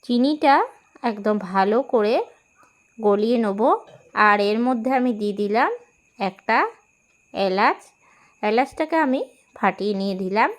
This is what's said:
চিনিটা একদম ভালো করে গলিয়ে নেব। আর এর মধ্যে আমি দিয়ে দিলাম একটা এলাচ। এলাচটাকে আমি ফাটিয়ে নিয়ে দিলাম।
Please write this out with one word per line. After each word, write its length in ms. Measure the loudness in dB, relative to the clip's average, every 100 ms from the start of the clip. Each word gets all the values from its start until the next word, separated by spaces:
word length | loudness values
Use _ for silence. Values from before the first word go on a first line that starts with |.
চিনিটা 500 | -2 0 2 2 4 4 2 -8 _ -6
একদম 340 | -6 -2 -2 -2
ভালো 340 | -2 0 2 0
করে 320 | 0 0 0 0 -4 _ _ _ _ _ _ -4
গলিয়ে 400 | 0 0 2 0
নেব। 220 | 0 0 0 0 -4 -20 _ 2
আর 200 | 4 4
এর 180 | 2 0
মধ্যে 300 | 0 -2 -2
আমি 180 | 0 0
দিয়ে 240 | -2 -4 -4
দিলাম 340 | -2 0 0 -4 -14 _ _ _
একটা 400 | -8 -8 -2 0 0 -6 _ _ _ _ _
এলাচ। 440 | -4 -2 2 0 0 -12 _ _ _ _ _
এলাচটাকে 540 | -2 0 -2 -4 -2 0
আমি 240 | 0 -2 -4 _ _
ফাটিয়ে 400 | -2 -2 -2 -4
নিয়ে 200 | -2 -4
দিলাম। 360 | -4 -4 0 0